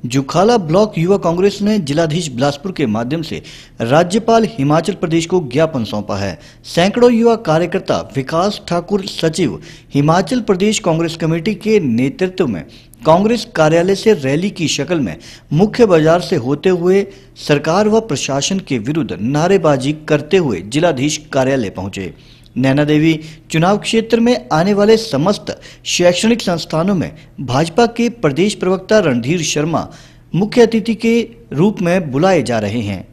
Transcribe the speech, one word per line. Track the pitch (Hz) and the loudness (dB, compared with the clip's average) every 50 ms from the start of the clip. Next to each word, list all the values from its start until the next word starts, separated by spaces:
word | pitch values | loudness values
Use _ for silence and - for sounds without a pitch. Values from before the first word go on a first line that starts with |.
| - | -8
जुखाला | 127 117 139 139 - - 160 190 220 247 233 | -2 -2 -2 -2 0 0 2 4 4 2 2
ब्लॉक | 175 151 160 190 - - - 170 | 0 2 2 2 2 2 0 -2
युवा | 160 175 202 190 | 0 2 0 2
कांग्रेस | 190 175 165 175 190 202 196 - | 2 -2 0 2 0 0 0 0
ने | 202 208 220 208 | -2 0 0 0
जिलाधीश | 165 - 160 165 170 160 147 180 170 151 | -2 -2 0 0 0 0 0 -4 -4 -6
बिलासपुर | 127 117 135 143 139 - - 190 | -4 -2 -2 -2 -2 -4 -10 -10
के | 180 - 151 | -4 -4 -2
माध्यम | 113 104 110 120 123 151 170 | -2 0 -2 -2 -4 -4 -6
से | 160 - 101 76 - - - - - - - - | -6 -8 -10 -12 -12 -14 -20 -20 -20 -20 -8 -6
राज्यपाल | 117 117 131 160 175 170 180 226 220 - 226 226 226 - | -2 2 2 2 2 2 0 -2 2 2 2 2 2 0
हिमाचल | - - 135 143 151 165 165 - 190 | -2 -2 0 2 2 2 0 -2 -4
प्रदेश | - - 165 160 165 160 | -4 -2 0 0 -2 0
को | 165 175 185 160 | 0 -2 -2 -2
ज्ञापन | 123 - 143 160 160 - 131 110 | 0 0 0 0 0 0 -4 -4
सौंपा | 101 - 107 98 - 104 | -4 -6 -8 -6 -6 -6
है। | 98 101 98 82 - - - - - - | -4 -4 -6 -6 -10 -16 -20 -20 -20 -20
सैकड़ों | - - 165 170 196 202 240 240 247 | -6 -2 0 0 0 2 4 4 4
युवा | 247 220 226 233 226 220 | 4 4 4 2 2 2
कार्यकर्ता | 226 160 156 160 175 180 - 190 - - 131 92 82 - - | 0 0 0 0 0 0 -2 -6 -2 -2 -2 -2 -2 -4 -6
विकास | 139 131 131 156 165 180 208 202 - - - | -6 -4 -2 -2 0 0 0 -2 -6 -6 -4
ठाकुर | 175 175 170 - 202 202 190 | -4 -4 -2 -2 -4 -4 -4
सचिव | - - - - 160 156 - 185 123 85 - - - - - - - - | -4 -6 -2 -2 -2 0 0 -2 -2 -2 -6 -12 -18 -20 -20 -20 -4 -2
हिमाचल | 143 143 156 165 180 190 - 254 247 | 0 2 4 2 2 2 0 -2 -4
प्रदेश | 214 - 196 175 196 214 220 - | 0 0 0 2 2 0 0 0
कांग्रेस | - 180 160 160 170 165 156 | 0 0 0 0 -2 -4 -4
कमेटी | - 165 156 165 170 160 220 214 | -4 -4 -2 -2 -2 -2 -4 -6
के | - - 208 220 208 | -4 -2 2 2 2
नेतृत्व | 170 131 110 117 131 139 135 - 185 185 185 - 185 | 2 2 0 0 0 -2 0 -2 -4 -4 0 -2 -2
में | 131 101 82 - - - - - - - - - | -2 -2 -6 -8 -14 -20 -20 -20 -20 -20 -4 2
कांग्रेस | 156 160 180 202 220 240 233 - - - | 2 4 4 4 2 0 0 -4 -8 0
कार्यालय | - 156 156 160 170 175 185 196 | 2 2 4 4 2 2 2 0
से | 190 - 226 208 | 2 4 2 2
रैली | 165 135 131 139 156 180 202 | 2 2 -2 -2 0 -2 -4
की | - - 165 139 | -4 -4 -4 -4
शक्ल | - - 139 156 180 165 | -2 -4 -4 -2 -2 -2
में | 135 95 - - - - - - - - | -2 -4 -6 -10 -14 -20 -20 -20 -10 -2
मुख्य | 143 151 196 214 - - 240 | 2 2 2 2 4 2 4
बाजार | 202 180 160 151 156 165 175 | 6 6 4 6 4 4 2
से | 170 - 196 151 | 2 -2 -2 -2
होते | 113 127 143 147 - 190 | 0 -2 -4 0 2 0
हुए | 185 170 170 180 190 196 202 196 - - - - - - | 0 2 2 2 2 2 0 -2 -10 -20 -20 -20 -20 -16
सरकार | - - 151 143 - 160 160 196 214 214 | -2 0 0 0 2 0 0 2 2 2
व | 208 226 | 2 0
प्रशासन | 220 226 151 127 - - 135 143 139 - 196 190 | 0 0 -6 -4 -4 -4 -4 -2 -2 -2 -4 -4
के | - - 143 120 | -4 -4 -4 -4
विरुद्ध | 101 123 151 160 135 - 90 82 | -2 -2 -2 -2 -2 -4 -6 -6
नारेबाजी | 101 120 139 147 160 180 196 185 165 156 147 131 123 139 151 151 - - | -4 -2 0 0 2 2 2 4 4 4 2 2 0 -2 -4 -4 -2 0
करते | - - 147 - 196 | 0 0 0 2 2
हुए | 190 170 139 104 85 | 2 2 2 -2 -4
जिलाधीश | 90 104 113 147 170 175 156 123 135 151 151 - - - | -6 -4 -2 0 2 2 0 0 -2 -2 -4 -6 -10 -4
कार्यालय | - 135 131 131 139 135 113 95 | -2 0 0 2 0 0 -2 -4
पहुंचे। | - - 92 98 - 98 95 85 78 - - - - - - - - | -6 -8 -10 -8 -8 -8 -10 -10 -12 -16 -20 -20 -20 -20 -20 -12 -6
नैना | 123 127 135 135 143 147 | -2 0 0 2 2 2
देवी | 147 151 151 156 165 160 156 156 - - - - - | 2 2 2 4 2 0 0 -4 -14 -20 -20 -16 -4
चुनाव | - 160 160 185 208 202 | -2 0 2 2 0 0
क्षेत्र | - - - 226 220 226 - 226 | -2 -2 -2 -2 0 2 0 2
में | 233 240 247 240 - - | 2 2 0 0 -2 -2
आने | 151 156 170 202 208 | 0 0 2 2 2
वाले | 196 208 214 226 | 2 4 4 4
समस्त | 220 220 - - 135 156 190 202 - - - - - - - - - - | 2 2 -2 -2 0 0 0 0 -2 -4 -10 -12 -12 -14 -20 -20 -16 -8
शैक्षणिक | - - - 175 175 175 175 - 220 240 226 | -6 -2 2 2 2 2 4 2 0 0 0
संस्थानों | - 196 175 - - - - 202 214 196 208 | 0 -4 -4 -4 -4 -4 -4 -2 0 0 0
में | 165 110 76 - - - - - - | 0 -2 -4 -8 -14 -20 -20 -14 -12
भाजपा | 143 117 120 135 170 165 - - 233 226 | -6 -2 0 0 0 0 2 2 2 2
के | 233 - 233 240 - | 2 -2 -2 -2 -2
प्रदेश | - - 151 135 147 185 196 - | -2 -2 -2 0 2 0 0 0
प्रवक्ता | - 190 180 185 180 185 - 214 214 | -2 -2 -2 -2 -2 0 2 2 4
रणधीर | 196 156 123 120 113 127 170 185 156 | 4 4 0 0 0 -2 -2 -2 -2
शर्मा | - - 147 147 170 160 117 82 - - - - - - - - - - | -2 -2 -2 -2 -2 -2 -4 -4 -6 -14 -20 -20 -20 -20 -20 -16 -6 -2
मुख्य | - 208 214 - 247 | -2 -2 0 4 4
अतिथि | 233 220 - 226 190 - 226 | 4 4 4 -2 -2 -2 -6
के | 190 - 226 226 233 220 - - - - - | -2 0 0 0 0 -2 -4 -10 -20 -18 -10
रूप | - 135 175 214 208 - | -2 0 0 0 0 0
में | 190 170 175 196 175 143 | -2 0 0 -2 -2 -2
बुलाए | 123 135 165 190 190 165 | -2 0 2 2 2 2
जा | 123 117 120 110 | 0 0 -2 -2
रहे | 104 101 101 247 | -2 -4 -4 -4
हैं। | 107 101 98 90 92 - | -4 -4 -6 -8 -10 -16